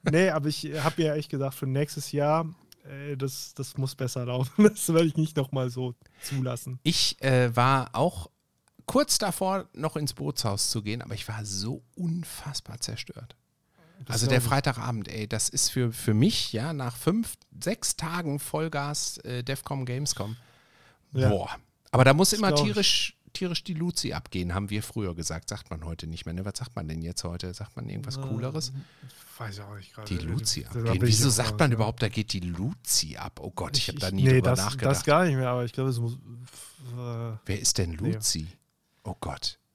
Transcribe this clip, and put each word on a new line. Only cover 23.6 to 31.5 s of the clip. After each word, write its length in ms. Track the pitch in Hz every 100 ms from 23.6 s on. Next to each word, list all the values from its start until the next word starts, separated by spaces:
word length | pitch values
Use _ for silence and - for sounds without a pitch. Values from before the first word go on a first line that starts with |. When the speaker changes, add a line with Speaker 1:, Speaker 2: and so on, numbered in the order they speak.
Speaker 2:
die 120 | -
Luzi 380 | 160 175 - -
abgehen, 420 | - - 92 87
haben 160 | 87 98
wir 120 | 104
früher 320 | - 117 98
gesagt. 340 | 85 80 82 -
Sagt 200 | 101 -
man 140 | 85
heute 240 | 82 82 80
nicht 160 | 82
mehr, 100 | -
ne? 100 | 87
Was 100 | 98 -
sagt 160 | 127
man 140 | - 78
denn 120 | 80
jetzt 200 | 82 87
heute? 320 | 87 87 90
Sagt 220 | - 104 -
man 120 | 120
irgendwas 300 | 101 110 135
Speaker 1:
Äh, 40 |
Speaker 2:
Cooleres? 500 | 135 110 123 151 131 135 - - 131 - - -
Speaker 1:
weiß 160 | 113 98
ich 40 |
auch 120 | 101 101
nicht 180 | 95
gerade. 140 | - 104
Speaker 2:
Die 100 | 87
Luzi 460 | 80 104 113 -
Speaker 1:
Da 160 | - 120
Speaker 2:
abgehen. 200 | 113 92
Speaker 1:
bin 80 | 120
ich 0 |
Speaker 2:
Wieso 220 | 110 139
Speaker 1:
auch 40 | 110
Speaker 2:
sagt 160 | 120